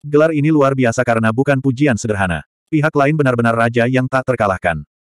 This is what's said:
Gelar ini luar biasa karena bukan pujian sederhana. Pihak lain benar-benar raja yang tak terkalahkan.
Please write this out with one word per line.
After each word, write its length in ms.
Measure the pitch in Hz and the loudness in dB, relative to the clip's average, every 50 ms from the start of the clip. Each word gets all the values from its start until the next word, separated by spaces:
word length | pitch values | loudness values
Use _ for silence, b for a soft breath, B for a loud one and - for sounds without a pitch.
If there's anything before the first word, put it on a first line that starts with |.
| - | -8
Gelar 320 | 147 147 147 156 165 160 | 0 2 2 2 2 2
ini 160 | 147 139 156 | 0 0 2
luar 240 | 160 147 139 135 139 | 2 4 2 2 2
biasa 280 | 131 131 117 113 - 123 | 0 0 0 0 0 0
karena 240 | 120 117 113 113 113 | 0 0 0 0 0
bukan 320 | 113 120 135 143 139 131 127 | 0 0 0 0 0 0 0
pujian 320 | 135 123 123 147 147 120 | -2 -2 0 0 0 0
sederhana. 480 | 101 - 110 107 98 98 90 85 78 - _ _ _ _ | -2 -2 -4 -2 -2 -2 -4 -4 -6 -8 _ _ _ _
Pihak 240 | _ 160 151 143 156 | _ -2 -2 -2 0
lain 240 | - 147 139 139 160 | 0 0 0 2 2
benar-benar 400 | 156 143 131 123 120 117 117 113 | 0 0 0 0 2 0 0 2
raja 320 | 113 117 120 117 120 117 | 2 0 0 2 0 0
yang 160 | 123 131 127 127 | 2 0 0 -2
tak 200 | 131 - 131 127 | 0 -4 -4 -2
terkalahkan. 560 | - 123 - 110 101 92 90 - 87 80 76 73 _ _ _ _ | -2 -2 -2 0 -2 -2 -2 -2 -4 -4 -4 -8 _ _ _ _